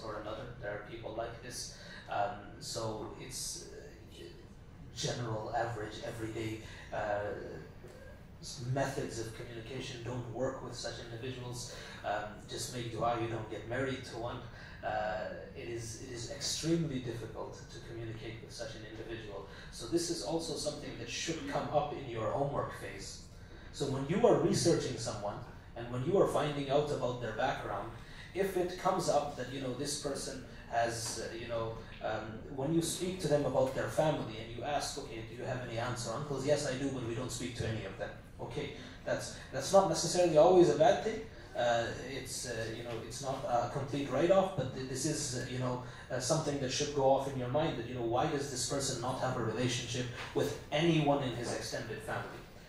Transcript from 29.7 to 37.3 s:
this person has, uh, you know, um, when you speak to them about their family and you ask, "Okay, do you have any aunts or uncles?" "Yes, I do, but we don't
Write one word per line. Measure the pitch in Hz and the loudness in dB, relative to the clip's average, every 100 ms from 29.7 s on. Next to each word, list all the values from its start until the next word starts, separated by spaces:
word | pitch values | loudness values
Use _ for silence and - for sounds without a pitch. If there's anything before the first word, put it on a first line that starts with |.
this | 123 147 - | -2 -2 -2
person | 147 139 - 127 123 - - | -2 -2 -4 -6 -10 -12 -2
has, | 117 117 113 113 113 | 2 2 2 -4 -4
uh, | 110 | -4
you | 117 117 | -6 -4
know, | 117 113 110 - - | -2 -2 -4 -10 -6
um, | - 107 110 110 - | -4 -2 -4 -8 -8
when | 131 147 | -4 2
you | 165 | 4
speak | - - 185 185 | 2 0 -2 0
to | 160 | 4
them | 143 131 | 4 4
about | - 127 | 4 4
their | - 113 | 2 -2
family | - - - - - | 2 4 4 -2 -6
and | - | -8
you | 113 | -6
ask, | - 139 - - | -2 0 -2 -6
"Okay, | - 113 110 | -6 -8 -8
do | |
you | - | -8
have | 120 123 123 | -4 -4 -4
any | 117 | -4
aunts | 120 117 - | -2 -2 -4
or | 113 | -4
uncles?" | 147 135 | -2 -2
"Yes, | 135 147 131 | 2 2 2
I | 127 | 0
do, | 139 | 0
but | 127 117 | -2 -2
we | |
don't | 117 123 | -2 -4